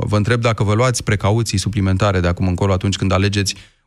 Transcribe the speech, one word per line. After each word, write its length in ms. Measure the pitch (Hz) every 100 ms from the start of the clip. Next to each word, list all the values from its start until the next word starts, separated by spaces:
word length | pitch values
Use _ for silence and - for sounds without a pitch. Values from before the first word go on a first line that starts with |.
| -
Vă 120 | 104
întreb 240 | 107 120
dacă 220 | 117 110
vă 100 | 104
luați 300 | 107 127 117
precauții 540 | - 101 98 113 113 98
suplimentare 600 | - 101 98 95 104 92
de 80 | 87
acum 200 | 85 92
încolo 260 | 87 101
atunci 220 | 92 101 -
când 160 | 95
alegeți 440 | 95 101 101 95 - - _